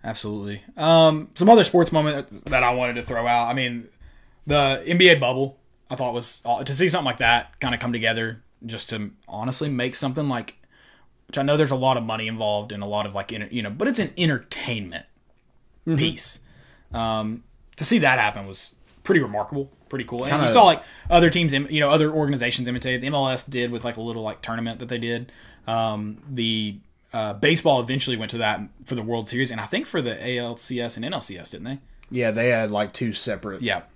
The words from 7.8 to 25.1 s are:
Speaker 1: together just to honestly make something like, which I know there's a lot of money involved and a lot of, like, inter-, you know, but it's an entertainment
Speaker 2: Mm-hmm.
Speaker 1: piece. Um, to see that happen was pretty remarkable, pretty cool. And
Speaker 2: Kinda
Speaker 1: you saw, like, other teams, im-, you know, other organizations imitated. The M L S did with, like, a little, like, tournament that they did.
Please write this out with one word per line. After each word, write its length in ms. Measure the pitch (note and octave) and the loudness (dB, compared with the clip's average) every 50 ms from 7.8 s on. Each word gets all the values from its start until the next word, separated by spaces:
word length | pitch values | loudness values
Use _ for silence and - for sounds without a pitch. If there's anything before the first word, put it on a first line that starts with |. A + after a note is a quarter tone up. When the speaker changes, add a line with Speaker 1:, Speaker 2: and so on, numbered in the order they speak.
| - A#2+ | -2 -4
Speaker 1:
together 500 | A#2+ A2+ A2 A2+ A2+ A2+ A2+ A2+ A2+ A2+ _ _ _ _ - | -4 0 0 0 0 0 -2 -4 -6 -10 _ _ _ _ -14
just 240 | A2+ A2 G#2 - - | -12 -10 -10 -8 -8
to 200 | A2+ G#2+ G#2 G2+ - _ _ - | -8 -8 -8 -10 -12 _ _ -14
honestly 400 | - G#2 A2 C3 B2+ - D#3+ D3 | -10 -6 -6 -6 -4 -4 -4 -4
make 260 | C#3 B2 B2 B2 A#2+ | -2 -2 -4 -2 -2
something 340 | - D3+ C3+ C3 D#3 D3 C#3+ | -2 -4 -2 -2 -2 -2 -2
like, 280 | B2+ A#2 G#2 - - _ _ _ _ _ _ _ _ _ _ _ _ _ _ _ | -2 -4 -6 -10 -18 _ _ _ _ _ _ _ _ _ _ _ _ _ _ _
which 80 | - C#3+ | -6 -4
I 40 | |
know 140 | C3+ C#3+ D3 | 0 0 2
there's 140 | D3+ D#3 C3 | 2 2 2
a 60 | C#3 | 0
lot 200 | B2+ C3 C3 C3 | 0 2 2 0
of 80 | A#2+ A2+ | 0 -2
money 220 | A2+ A2 A2 A2 A2 | -4 -4 -4 -4 -6
involved 440 | A2+ A2 A2+ G#2 G#2 G#2 G#2 G#2 | -4 -4 -2 0 0 -2 -2 -6
and 100 | G#2 G2+ | -8 -8
a 40 | G2+ | -6
lot 200 | G2+ G#2 G#2 G#2 | -4 -4 -4 -4
of, 80 | G2+ G2 | -4 -6
like, 160 | G2 G2 - | -8 -8 -8
inter-, 180 | A2 G#2+ G#2+ - | -8 -10 -10 -8
you 120 | - B2 | -8 -6
know, 80 | G#2+ G2+ | -6 -6
but 180 | G#2+ D3 G#3 C#4 | -4 -2 -2 -2
it's 100 | B3 A3+ | 0 -2
an 140 | F#3+ D3 - | -4 -4 -2
entertainment 880 | - F3 D#3 C#3+ A#2+ - _ - - - - A#2+ A2 G2+ F2 D#2+ E2+ - _ _ _ _ _ _ _ _ _ _ _ _ _ _ _ _ | 0 0 0 0 -2 -4 _ -12 -10 -6 -6 -6 -6 -8 -10 -12 -14 -14 _ _ _ _ _ _ _ _ _ _ _ _ _ _ _ _
Speaker 2:
Mm-hmm. 100 | E3 E3 | -2 0
Speaker 1:
piece. 440 | C#3 - A2 D#2 - - - - - - - - - - _ - _ _ _ | 2 2 0 -2 -4 -6 -6 -6 -10 -14 -20 -20 -20 -20 _ -20 _ _ _
Um, 520 | - A#2 A2+ A2+ A2 A2 G#2+ G#2+ A2+ A#2 - _ _ _ - _ - | -6 -4 -2 -2 -2 -2 -2 -4 -8 -10 -14 _ _ _ -20 _ -12
to 80 | - D3+ | -6 0
see 140 | - A#3+ A3 | 2 2 4
that 200 | D3+ C3+ C3 B2 | 4 4 4 4
happen 280 | G#2+ G#2 G2+ G#2 G2 | 2 0 -2 -6 -12
was 280 | G2 F#2+ - - - _ _ _ _ _ _ _ | -12 -12 -14 -14 -14 _ _ _ _ _ _ _
pretty 160 | - F#3+ E3 | 2 4 4
remarkable, 500 | C3 G#2 G#2 G#2 G2+ - D3 C#3 C#3 C3+ _ _ _ _ | 4 2 -2 -6 -6 -4 -6 -8 -8 -8 _ _ _ _
pretty 160 | - C3+ A#2 | -8 -8 -8
cool. 180 | - B2 A#2+ B2+ | -6 -6 -6 -2
And 60 | C#3+ | -2
Speaker 2:
Kinda 160 | D3 D3 - | 0 2 2
Speaker 1:
you 60 | A#2+ | 6
saw, 120 | A2+ B3 G#3 | 8 10 10
like, 180 | F3+ D#3+ - - - - - - - | 10 8 4 -2 -16 -20 -14 -2 4
other 220 | F3 E3+ E3+ E3 | 6 6 8 6
teams, 220 | D3 F3 E3+ D3+ | 4 4 2 2
im-, 140 | C#3 C3+ C#3+ C#3 | 2 0 0 0
you 100 | D3+ D3+ | 0 2
know, 100 | D3 C#3 | 4 4
other 200 | D3+ D#3+ D#3 D3+ | 6 4 4 4
organizations 560 | D#3 D#3 D3+ C#3 C#3+ B2+ A#2+ B2 A#2+ B2+ B2 B2 | 2 0 0 0 0 0 -2 -2 -2 -2 -4 -4
imitated. 320 | B2 B2 A#2 C3 B2+ B2 | -4 -4 -2 -2 -4 -2
The 60 | B2 | -2
M 80 | C3+ D3+ | -2 -2
L 140 | C#3+ C#3 C3 | 0 0 0
S 160 | C3 B2 - | -2 -4 -6
did 260 | - C3 B2 A#2+ A#2+ | -6 -4 -4 -2 -2
with, 140 | A#2+ A2+ B2 | -4 -6 -6
like, 120 | A#2+ A2+ | -8 -8
a 40 | A2+ | -6
little, 200 | A2+ A#2 A2+ A2+ | -8 -8 -8 -6
like, 200 | A2 G#2+ G#2+ - | -8 -8 -10 -10
tournament 360 | - - A2+ A#2 A#2 A#2 A#2 - | -10 -8 -6 -6 -6 -6 -8 -8
that 80 | B2 A#2+ | -8 -8
they 100 | B2+ A#2 | -6 -6
did. 340 | A#2 A#2 | -4 -4